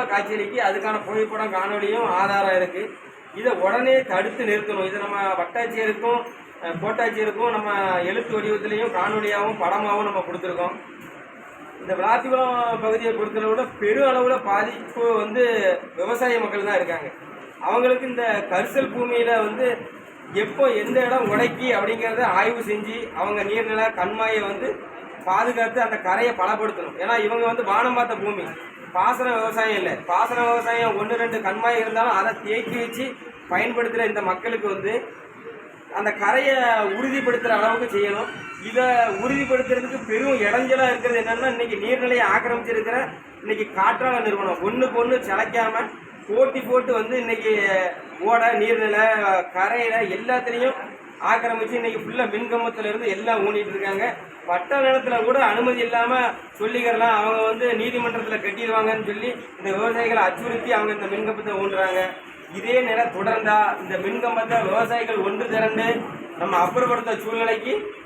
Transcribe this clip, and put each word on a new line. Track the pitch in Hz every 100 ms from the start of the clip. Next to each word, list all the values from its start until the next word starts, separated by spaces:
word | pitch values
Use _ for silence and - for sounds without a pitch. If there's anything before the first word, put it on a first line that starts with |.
| 226
காட்சியளிக்கு | 202 202 214 202 247
அதுக்கான | 196 190 202 208
புகைப்படம், | 180 214 214 214 214
காணொளியும் | 190 196 208 208 226 220
ஆதாரம் | 180 196 202 196 185
இருக்கு. | 180 175 214 - - - - 196
இதை | 240 185
உடனே | 190 240 262 262
தடுத்து | - 190 214 - 226
நிறுத்தணும். | 208 208 196 185
இதை | 202
நம்ம | 202 202 196 180
வட்டாட்சியருக்கும், | 170 233 233 220 220 214 233 240 - - - -
அஹ், | 170 165
கோட்டாட்சியருக்கும் | 202 220 226 220 214 202 233
நம்ம | 214 208 202 190 180
எழுத்து | 175 226 233
வடிவத்திலையும் | 214 214 208 208 208 233 -
காணொளியாகவும் | 208 214 208 202 208 214
படமாகவும் | 180 202 208 208 208
நம்ம | 190
கொடுத்துருக்கோம். | 180 175 185 175 180 - - - - - - - - - - -
இந்த | - 180
விளாத்திக்குளம் | 226 247 262 254 254 240 233 226
பகுதியை | 220 226 226
பொறுத்தளவு | 220 208 214 214
விட | 220 247 -
பெரு | 208 247
அளவுல | 269 254 247 262
பாதிப்பு | 202 202 226 247 226 247 233 220
வந்து | 214 240 240 220 190 175 - 165
விவசாய | 196 240 254 233
மக்கள் | 208 202 202
தான் | 190
இருக்காங்க. | 170 165 139 - - - - -
அவங்களுக்கு | 180 233 254 254 262
இந்த | 240 226 208 -
கரிசல் | 185 - 269 254
பூமியில | 240 240 240 233 226
வந்து | 208 220 254 226 - - - - -
எப்போ | 185 208 - 269
எந்த | 214 226 254
இடம் | 247 254 214
உடைக்கி | 208 240 - 254
அப்படிங்கிறத | 214 202 226 226 226 226
ஆய்வு | 185 214 233
செஞ்சு | 208 208 208 226 - -
அவங்க | 202 208
நீர்நிலை | 196 226 220 220 220
கண்மாயை | 190 190 214 220 214
வந்து | 196 196 - - - - - -
பாதுகாத்து | 180 190 240 233 226 247
அந்த | 226 208
கரையை | 185 202 240
பலப்படுத்தணும். | 208 190 214 214 - 160 -
ஏன்னா | 196 233
இவங்க | 208 233 233
வந்து | 240
வானம் | 196 208 247 247
பார்த்த | 233 190
பூமி, | 202 196 165 - - - -
பாசன | 180 208 247 247
விவசாயம் | 226 220 226 220 202
இல்லை. | 175 - -
பாசன | 185 233 240
விவசாயம் | 233 233 233 233 233 202
ஒண்ணு | 214 233
ரெண்டு | 233 220
கண்மாய் | 190 208 233 233
இருந்தாலும் | 220 220 240 196
அதை | 214 202
தேக்கி | 202 226 - 240
வச்சு | 233 240 262 - - - -
பயன்படுத்துற | 185 233 233 233 233 220
இந்த | 208
மக்களுக்கு | 185 180 233 226 208
வந்து | 190 196 233 - - - - - - - - - 196
அந்த | 208
கரையை | 208 202 254 277 262 240 220 202
உறுதிப்படுத்துற | 202 269 269 247 233 233
அளவுக்கு | 214 220 202 -
செய்யணும். | 202 202 208 - - - - 202
இதை | 240 254 240 220 190
உறுதிப்படுத்துறதுக்கு | 254 277 254 254 254 247 254 262 214
பெரும் | 220 277 254
இடைஞ்சலா | 208 247 262 262 254
இருக்கிறது | 240 247 233
என்னன்னா, | 220 233 254
இன்னைக்கு | 233 233 196
நீர்நிலையை | 220 254 247 240 202
ஆக்கிரமிச்சிருக்கிற | 226 233 233 233 220 220 247 - - - -
இன்னைக்கு | 214 214 214
காற்றாலை | 190 202 208 254 240
நிறுவனம் | 214 202 196 165
ஒண்ணுக்கு | 196 240 254 233
ஒண்ணு | 240 254
சிலைக்காம | 196 202 226 233 220 220 - - - - -
போட்டி | 220 269 262
போட்டு | 226 247 254
வந்து | 226 226 254
இன்னைக்கு | 233 220 220 208 196 190 180 - - -
ஓடை, | 202 233 233 214
நீர்நிலை, | 220 220 214 208 220 214 196 185 175
கரையில | 180 202 240 233 226 208
எல்லாத்துலயும் | - 240 247 240 240 254 254 - - - -
ஆக்கிரமிச்சு | 180 233 233 226 214 240
இன்னைக்கு | 226 -
ஃபுல்லா | 220 240 220
மின்கம்பத்துல | 214 240 233 233 220 208
இருந்து | 220 226
எல்லாம் | 190 226 214
ஊனிட்டு | 202 208 202
இருக்காங்க. | 196 196 196 240 - - - -
பட்ட | - - 277
நிலத்துல | 262 262 247 233
கூட | 220 269
அனுமதி | 226 233 247 240
இல்லாம | 233 233 233 254 240 - -
சொல்லிக்கிறலாம், | - 220 247 233 226 233 214
அவங்க | 214 220
வந்து | 220 226 247
நீதிமன்றத்துல | 214 240 247 240 220 214 214
கட்டிடுவாங்கன்னு | 196 202 233 220 220 220 208
சொல்லி | 208 247 233 - -
இந்த | 196
விவசாயிகளை | 196 226 233 233 226
அச்சுறுத்தி | 185 - 233 233 240
அவங்க | 220 214
இந்த | 208 190
மின்கம்பத்தை | 202 214 208 208 196
ஊன்றாங்க. | 196 190 185 185 185 - - - -
இதே | 190 233 254
நிலை | 240 220 233
தொடர்ந்தா | 185 226 226 214 214 202 -
இந்த | 185 185
மின்கம்பத்தை | 196 240 240 226 226 233
விவசாயிகள் | 190 220 226 240 226 208
ஒன்று | 190 196 233
திரண்டு | 214 220 214 226 - - - - 160
நம்ம | 185 180
அப்புறப்படுத்த | 175 247 240 233 226 208
சூழ்நிலைக்கு | 214 226 226 220 247 415 - -